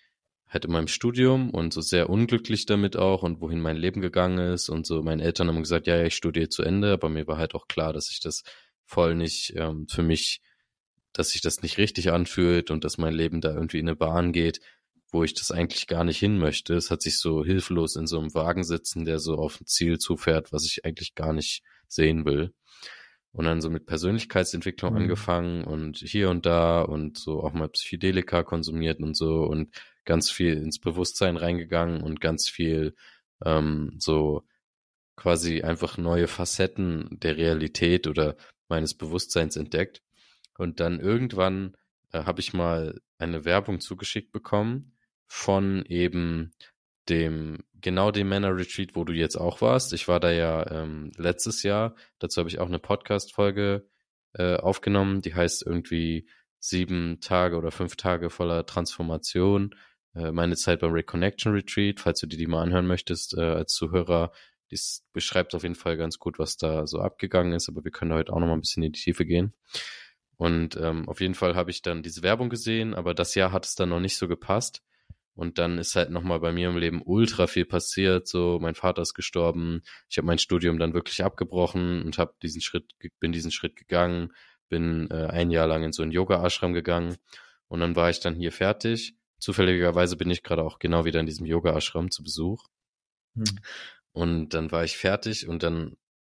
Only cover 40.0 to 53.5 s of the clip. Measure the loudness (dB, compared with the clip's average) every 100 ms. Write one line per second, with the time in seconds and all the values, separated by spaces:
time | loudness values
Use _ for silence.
40 | _ _ _ _ _ -8 -6 -2 -2 0
41 | 0 0 0 0 0 0 -6 -10 _ _
42 | _ -6 -2 -4 -2 0 0 0 -2 -8
43 | -16 -8 -6 -4 0 0 2 -4 -6 -10
44 | -8 -8 -8 -10 -2 0 0 -4 -8 _
45 | _ _ _ -6 2 2 2 0 -2 0
46 | 0 0 -2 -2 -6 -10 -20 _ _ _
47 | -2 0 2 -2 -6 -10 -14 _ -2 2
48 | 2 2 0 0 0 0 -2 -6 -6 -4
49 | -2 0 0 0 -2 2 2 2 0 -4
50 | 2 4 4 2 2 0 -2 -6 -6 -8
51 | -10 -4 0 0 -2 -2 0 0 0 -4
52 | -20 _ -6 -2 -2 -2 -4 -4 -2 -4
53 | 0 -2 -2 0 2